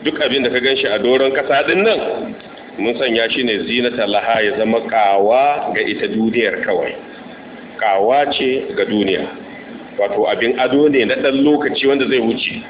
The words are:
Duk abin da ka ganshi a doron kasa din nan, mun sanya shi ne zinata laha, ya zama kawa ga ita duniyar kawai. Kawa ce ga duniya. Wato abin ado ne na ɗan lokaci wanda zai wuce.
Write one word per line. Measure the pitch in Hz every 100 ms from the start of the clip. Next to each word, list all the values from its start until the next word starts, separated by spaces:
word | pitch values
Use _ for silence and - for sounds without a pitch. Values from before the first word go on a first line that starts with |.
| 147
Duk | -
abin | 147 123 123
da |
ka | 123
ganshi | 127 135 135
a | 107
doron | 120 127 135
kasa | 135 139 143 147
din | 175
nan, | 214 208 - - - - - - - -
mun | 107 117
sanya | 131 113 113
shi | -
ne | 123 104 85
zinata | 120 120 117 104
laha, | 104 107 113 107
ya | 101
zama | 110 113 110
kawa | 113 104 98 101 123 143 147 -
ga | -
ita | - 104 104
duniyar | 107 113 123 107 92
kawai. | - 92 - - - - - - - - - -
Kawa | 110 98 104 135 143 -
ce | 131 131 - 101
ga | 98
duniya. | 107 95 90 - - - - - - - -
Wato | 101 101 110
abin | 101 117 120
ado | 127 139 151
ne | 139 110
na | 131
ɗan | 143 135
lokaci | 143 147 147 - 135
wanda | 139 127
zai | 127
wuce. | 113 120 - 110 -